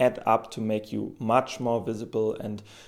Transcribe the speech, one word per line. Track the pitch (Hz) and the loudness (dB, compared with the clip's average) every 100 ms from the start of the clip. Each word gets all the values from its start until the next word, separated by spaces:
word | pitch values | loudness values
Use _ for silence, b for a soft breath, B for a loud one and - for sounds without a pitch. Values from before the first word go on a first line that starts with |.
add | 127 - 113 | 2 2 2
up | 113 - | 2 2
to | - | -6
make | 110 107 - | -2 -2 -2
you | 107 107 - | -6 -6 -4
much | 113 127 127 - | 2 4 2 -4
more | 123 117 | -2 0
visible | 95 107 117 113 110 | -2 -6 -4 0 0
and | - 107 104 B B | -2 -6 -8 B B